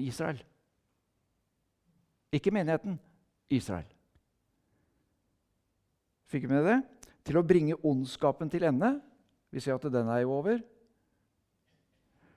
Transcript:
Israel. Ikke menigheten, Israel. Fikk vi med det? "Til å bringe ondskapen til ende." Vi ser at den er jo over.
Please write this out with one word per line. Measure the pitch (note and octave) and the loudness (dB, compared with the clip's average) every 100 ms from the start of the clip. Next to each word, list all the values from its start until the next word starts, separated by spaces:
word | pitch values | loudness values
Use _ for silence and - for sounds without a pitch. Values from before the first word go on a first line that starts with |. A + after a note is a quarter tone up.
Israel. | C3 A#2 E3 C3+ - _ _ _ _ _ _ _ _ _ _ _ _ _ _ _ _ _ _ | -4 -6 -6 -8 -14 _ _ _ _ _ _ _ _ _ _ _ _ _ _ _ _ _ _
Ikke | D3 G3 | -2 0
menigheten, | G#3 D#3+ D#3+ G3+ F3 - _ _ _ - | 0 0 -2 -2 -8 -10 _ _ _ -2
Israel. | C3 A2+ F2+ - _ _ _ _ _ _ _ _ _ _ _ _ _ _ _ _ _ _ _ _ _ _ _ _ | -2 0 -6 -8 _ _ _ _ _ _ _ _ _ _ _ _ _ _ _ _ _ _ _ _ _ _ _ _
Fikk | C#3+ | -6
vi | B2+ C#3 | 0 2
med | E3 | 4
det? | B3+ C4 - - _ | 2 0 -10 -20 _
"Til | - D#3 | 0 2
å | E3+ | 4
bringe | F3+ D3+ E3 D3+ | 4 4 0 0
ondskapen | C3 B2+ - D3 - D#3+ | 0 -2 -2 0 0 -4
til | F3 E3 | 0 0
ende." | C3 A3 C#4 - _ _ _ _ | 2 2 0 -6 _ _ _ _
Vi | C3+ | -8
ser | C#3 B2+ | -4 -4
at | D3+ | -2
den | B2 A2+ | -2 0
er | A#2+ B2+ | 0 0
jo | C#3 | 0
over. | F3 A#3 A#3 _ _ _ _ _ _ _ _ _ _ _ _ _ _ _ _ | 0 -2 -4 _ _ _ _ _ _ _ _ _ _ _ _ _ _ _ _